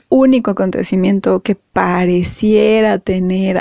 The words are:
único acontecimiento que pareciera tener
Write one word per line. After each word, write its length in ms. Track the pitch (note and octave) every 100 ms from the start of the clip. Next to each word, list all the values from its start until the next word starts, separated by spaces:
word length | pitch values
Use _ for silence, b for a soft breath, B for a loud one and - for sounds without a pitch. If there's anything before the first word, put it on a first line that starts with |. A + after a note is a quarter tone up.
| -
único 440 | C4 C4 C4 A#3
acontecimiento 920 | G3 F#3+ F#3 F3+ F#3+ F#3+ G3 F#3 F#3+
que 140 | - G3
pareciera 1400 | _ F#3 F#3 F3+ F3+ F3+ F3 - G#3+ G#3+ G#3+ A3 A3 G3
tener 600 | - F#3 F#3 F#3 F#3+ F#3